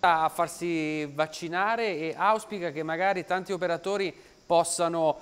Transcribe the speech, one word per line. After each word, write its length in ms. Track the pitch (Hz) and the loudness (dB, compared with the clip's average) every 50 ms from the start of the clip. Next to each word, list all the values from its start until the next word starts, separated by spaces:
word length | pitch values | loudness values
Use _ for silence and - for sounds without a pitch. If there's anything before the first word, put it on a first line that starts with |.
A 260 | - 180 170 160 160 | 6 6 4 6 2
farsi 760 | 156 - - 170 160 - - 170 175 165 160 156 151 156 151 151 | 0 2 0 -2 -2 -2 -6 -4 -2 -2 0 -2 -2 -2 -2 -4
vaccinare 880 | 147 139 143 156 156 156 - 175 165 170 180 196 214 233 226 233 214 180 | -4 -2 -2 -2 -2 -2 -10 -8 -4 -2 0 0 0 0 0 0 -2 -2
e 180 | 147 160 160 151 | -2 -4 -6 -4
auspica 540 | 147 180 202 220 220 214 - 208 196 175 170 | 0 2 2 2 2 0 -6 -8 -6 -4 -4
che 120 | 139 151 160 | -4 -4 -4
magari 400 | 160 160 165 185 196 196 185 175 | -4 -2 0 2 0 0 0 -2
tanti 300 | - 175 185 180 165 196 | -2 -2 -4 -2 -4 -4
operatori 600 | 170 185 175 170 160 - 190 202 202 196 170 - - - - - - _ | -2 0 -2 -2 -2 -2 -4 -2 -2 -2 -4 -6 -10 -20 -20 -20 -20 _
possano 720 | _ 175 165 165 - - - 175 165 170 165 160 156 147 - | _ 4 4 4 4 0 0 0 0 2 2 2 2 2 0